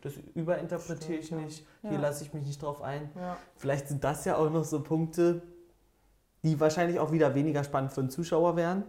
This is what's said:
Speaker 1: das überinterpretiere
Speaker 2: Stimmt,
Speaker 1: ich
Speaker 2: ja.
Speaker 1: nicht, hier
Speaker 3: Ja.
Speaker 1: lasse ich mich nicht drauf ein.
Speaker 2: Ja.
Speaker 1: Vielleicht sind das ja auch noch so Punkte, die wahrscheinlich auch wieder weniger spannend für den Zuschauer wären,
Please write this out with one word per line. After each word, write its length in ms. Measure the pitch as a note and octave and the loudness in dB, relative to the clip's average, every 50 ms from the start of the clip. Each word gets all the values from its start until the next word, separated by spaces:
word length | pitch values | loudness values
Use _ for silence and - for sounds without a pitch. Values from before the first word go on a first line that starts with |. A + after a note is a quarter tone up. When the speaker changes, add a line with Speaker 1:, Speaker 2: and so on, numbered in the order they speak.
Speaker 1:
das 120 | - C#3 C#3 - - - - | -12 -12 -12 -12 -14 -10 -6
überinterpretiere 880 | E3 D#3+ E3 F3+ - E3+ D#3+ F3 E3 - - E3 C#3+ D#3 E3 E3 D#3 D#3+ | -4 -2 0 0 -2 -2 -4 -6 -6 -6 -6 -8 -8 -6 -6 -6 -6 -6
Speaker 2:
Stimmt, 0 | |
Speaker 1:
ich 60 | - | -6
Speaker 2:
ja. 80 | E3 | -6
Speaker 1:
nicht, 300 | D#3+ D3+ D3+ - - - - - _ | -6 -6 -8 -10 -14 -18 -20 -18 _
hier 100 | - F#3 D3+ | -6 -4 -2
Speaker 3:
Ja. 60 | D3 | 0
Speaker 1:
lasse 260 | C#3+ D3 C#3+ - D3+ | 0 0 -2 -4 -8
ich 80 | - - | -8 -8
mich 120 | D3+ C#3 | -6 -6
nicht 160 | C#3+ C#3+ - | -6 -6 -6
drauf 200 | D#3 D3 D3 - | -6 -8 -6 -6
ein. 280 | - C3 C#3 D3 D3+ D3 - | -6 -6 -6 -6 -8 -10 -10
Speaker 2:
Ja. 220 | F3+ F3+ F3+ F3+ - - - _ | -10 -8 -8 -8 -10 -12 -18 _
Speaker 1:
Vielleicht 320 | - - C#3 C#3 C#3 C#3 | -6 -2 0 0 0 -2
sind 160 | - C#3+ C3+ - | -2 -2 0 0
das 220 | C3+ D3+ D#3 - | 0 -2 0 0
ja 100 | F#3+ D#3+ | 0 2
auch 140 | - D#3+ D3+ | 4 4 4
noch 140 | D#3+ E3 D3+ | 2 2 0
so 180 | D#3 D#3 C#3+ C#3 | 0 -2 -2 -2
Punkte, 580 | - D#3+ D#3+ E3 D#3+ - F3 E3+ F3 E3+ E3+ - - - - - _ _ _ _ _ _ _ _ _ _ _ _ _ _ _ - | 0 0 0 0 0 2 4 4 4 4 2 -4 -12 -20 -20 -20 _ _ _ _ _ _ _ _ _ _ _ _ _ _ _ 2
die 160 | D#3+ D#3 C#3+ | 2 4 4
wahrscheinlich 400 | D#3 D#3 D#3+ F3+ E3+ E3+ F3 - | 4 4 4 4 2 2 2 2
auch 140 | D3+ D3 D#3+ | 2 2 4
wieder 200 | D#3+ D3+ C3+ B2+ | 4 4 4 4
weniger 300 | C#3+ D3 D#3+ D3 C#3+ C#3 | 4 2 2 2 0 0
spannend 300 | C#3+ - C3+ C3+ C3 - | 0 0 0 -2 -2 -2
für 80 | C#3 | -2
den 80 | C3 B2+ | -2 -2
Zuschauer 480 | - F3 E3+ E3 E3+ D#3 E3+ F3 E3 | -2 -4 -2 2 4 4 4 4 4
wären, 260 | E3+ E3 E3+ F#3 G3 G#3+ | 2 2 0 0 -2 -4